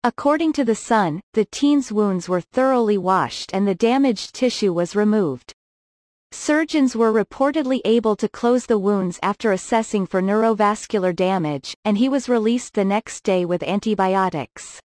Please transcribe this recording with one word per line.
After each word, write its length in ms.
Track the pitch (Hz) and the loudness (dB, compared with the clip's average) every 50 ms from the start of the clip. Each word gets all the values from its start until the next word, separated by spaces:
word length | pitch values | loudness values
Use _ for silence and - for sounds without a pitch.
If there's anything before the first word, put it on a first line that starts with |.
| - | -2
According 480 | 247 - - - 285 294 311 339 320 302 | -4 -4 0 0 0 2 2 2 0 0
to 120 | - 277 | 0 0
The 120 | 226 220 | 0 0
Sun, 440 | - - - 233 220 202 170 147 175 - _ _ | -2 0 0 2 2 2 0 -2 -6 -10 _ _
the 120 | 220 208 | -2 -2
teen's 440 | - - - - 285 294 285 254 - | -2 -2 0 2 2 2 2 0 0
wounds 380 | 208 208 214 202 190 180 - - | -2 0 0 0 0 -2 -2 -2
were 120 | 180 180 | -2 -4
thoroughly 560 | 165 _ _ 254 254 262 269 247 233 208 208 | -4 _ _ 0 2 2 2 2 2 2 0
washed 540 | 196 180 185 190 185 147 117 - - - - - | 0 0 0 0 0 0 -2 -4 -10 -12 -6 -2
and 140 | 190 202 | -2 0
the 80 | 202 190 | 0 0
damaged 600 | 175 - 233 240 269 277 269 226 - - - _ | 2 2 2 4 4 2 2 0 -2 -6 -14 _
tissue 360 | - 254 247 - - 220 196 175 | -2 -2 0 0 0 0 0 0
was 220 | 170 175 170 - | 0 -2 -2 0
removed. 580 | 202 208 208 208 214 196 156 131 123 _ - - _ _ _ _ _ _ _ _ _ _ _ _ _ _ _ | 0 2 2 2 2 0 0 -2 -6 _ -20 -20 _ _ _ _ _ _ _ _ _ _ _ _ _ _ _
Surgeons 640 | - - - - 302 302 330 302 - 311 269 254 - | -18 -10 -2 0 0 0 0 0 0 2 2 2 2
were 180 | 220 233 220 220 | 2 2 2 2
reportedly 680 | 226 202 _ - - 269 285 277 320 294 254 262 247 - | 2 0 _ -2 0 0 0 2 0 0 0 -2 0 2
able 300 | 202 220 240 220 220 208 | 2 2 2 2 2 0
to 140 | - - 208 | 0 -2 -6
close 380 | - - - 240 247 254 240 | -6 -2 0 2 2 2 2
the 120 | - 240 208 | 0 -2 0
wounds 400 | 185 202 208 202 185 180 175 - | 2 0 0 0 -2 -4 -4 -4
after 300 | - 185 202 _ - 226 | -4 -4 -4 _ 0 -2
assessing 560 | 190 185 - - - 226 220 - - 208 190 | -2 -2 -2 0 0 0 0 0 -2 -2 -2
for 160 | - - 190 185 | 0 -2 -2 0
neurovascular 920 | 190 202 220 226 226 220 202 214 202 214 214 - - - 208 180 185 175 | 2 0 2 2 2 2 2 2 0 0 -2 -6 -4 -4 0 0 0 0
damage, 580 | - 185 185 190 190 160 151 147 139 - - - _ _ | 0 0 0 0 0 -2 -2 -4 -6 -8 -12 -16 _ _
and 140 | 208 208 202 | -2 2 2
he 100 | 247 269 | 2 2
was 200 | 262 285 247 - | 2 -2 0 0
released 460 | 247 233 214 220 233 247 - - _ | 0 2 2 2 0 0 -4 -4 _
the 100 | 214 196 | -2 0
next 400 | 196 196 214 - - - - _ | 0 0 -2 -4 -6 -16 -6 _
day 200 | - 190 185 180 | 0 0 0 0
with 200 | 170 180 170 - | 0 -2 -4 -2
antibiotics. 1120 | - 180 202 - 220 214 196 190 185 190 190 190 185 175 156 123 - _ - - - - - _ | -2 -4 -2 -2 -2 0 0 0 0 2 0 0 0 -2 -6 -8 -8 _ -20 -20 -20 -20 -20 _